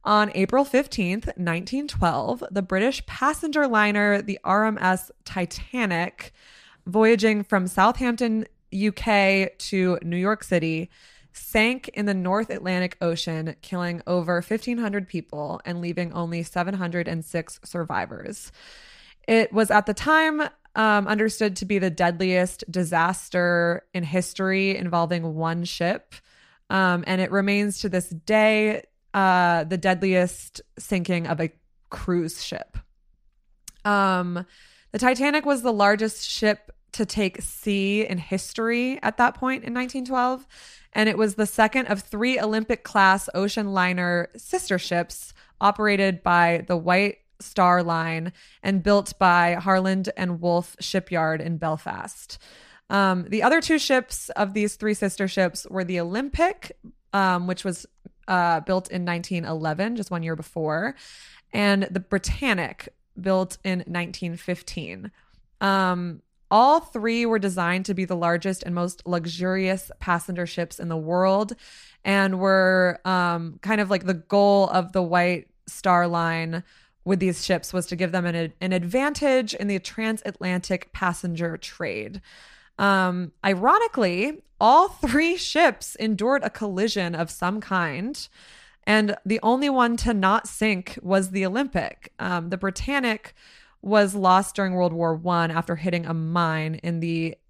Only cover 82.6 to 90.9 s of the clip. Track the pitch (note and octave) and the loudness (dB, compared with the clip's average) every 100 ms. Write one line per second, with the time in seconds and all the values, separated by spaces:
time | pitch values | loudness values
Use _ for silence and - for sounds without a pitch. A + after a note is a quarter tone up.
82.6 | _ - G3+ G3 F#3 F3+ F3 _ G3 F#3 | _ -2 2 4 2 0 -6 _ -2 2
83.6 | A#3 G4 A#4 - F#3+ F3 B3 D#4 _ _ | 4 4 2 0 0 0 -2 -4 _ _
84.6 | G#3+ C#4+ F#4+ - C4 C4+ E4 F4 - D4+ | 6 6 6 0 0 2 2 0 -2 4
85.6 | E4+ D#4 - - A3 G3+ A3 C#4 G#3+ - | 4 2 -14 -6 -4 0 0 0 -2 -6
86.6 | G#3 F#3 A3 G3+ F3 E3 E3 - F3+ G#3+ | -6 -2 -2 0 -4 -4 -6 -4 -4 -4
87.6 | - F#3+ E3 E3+ A3 D4 - _ - - | -2 -2 -2 -4 -6 -8 -14 _ -20 -20
88.6 | - _ - G#3+ G#3 G#3 F#3+ A3 A3 B3+ | -20 _ 2 2 2 -2 -2 0 2 2
89.6 | C#4+ C4 A#3+ A#3 A#3 G#3 F#3+ A3 - - | 2 2 2 2 0 2 2 2 -2 -2
90.6 | G#3+ F#3+ - | 0 0 -6